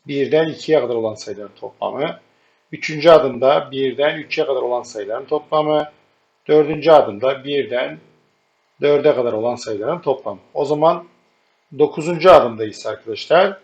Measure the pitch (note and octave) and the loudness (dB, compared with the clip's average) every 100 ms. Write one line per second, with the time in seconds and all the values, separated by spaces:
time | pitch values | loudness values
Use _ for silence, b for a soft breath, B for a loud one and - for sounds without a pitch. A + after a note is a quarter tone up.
0 | C#3 C#3 B2+ D3+ D#3+ C3 - D#3 A#2+ A#2 | -10 -4 0 0 0 -6 0 0 0 -4
1 | A2 G#2 - G2+ G2+ _ A2+ - G2+ B2 | -4 -8 -12 -14 -16 _ -18 -8 -8 -6
2 | D#3+ E3+ _ _ _ _ _ D3+ - D#3 | -8 -8 _ _ _ _ _ -12 -10 2
3 | D#3+ D#3 C#3 A#2+ C3 D#3+ B2+ C3+ C3+ A#2 | 6 8 6 0 2 2 -2 -4 -4 0
4 | D3 D#3+ - - C3+ B2+ A#2+ B2 A2+ A2 | -2 -2 -8 -4 -2 -2 -2 -4 -6 -12
5 | G2+ A#2 C3+ D3+ - D#3 D3+ D3+ D3 _ | -8 -8 -4 -6 -2 -2 0 -2 -4 _
6 | _ _ _ _ - D3+ D3 D3+ D3+ D3 | _ _ _ _ 2 2 2 0 6 6
7 | A2+ G2+ C3 C#3 C#3 C#3+ A2+ B2 C#3 D#3+ | 6 -2 -4 -4 -4 -4 -4 -4 -6 -10
8 | _ _ _ _ _ _ _ _ C#3+ D3 | _ _ _ _ _ _ _ _ 0 2
9 | D3 C3 A#2+ G#2+ A#2 A#2 - G#2+ A2 E3+ | 2 2 -2 -2 -4 -6 -8 -8 -6 -6
10 | D3 C3+ G#2+ F#2+ _ D3 C#3+ D3+ D#3+ F3 | -4 -4 -6 -14 _ -8 -4 2 2 0
11 | - _ _ _ _ _ _ C#3 D3 - | -8 _ _ _ _ _ _ -2 -2 0
12 | D#3 F3 F#3 D#3 A#2+ A2 G#2+ - A2 G#2+ | -6 2 6 8 6 -4 -10 -8 -10 -10
13 | A2+ G#2 - D#3+ G3 G3 | -10 -12 0 2 2 -4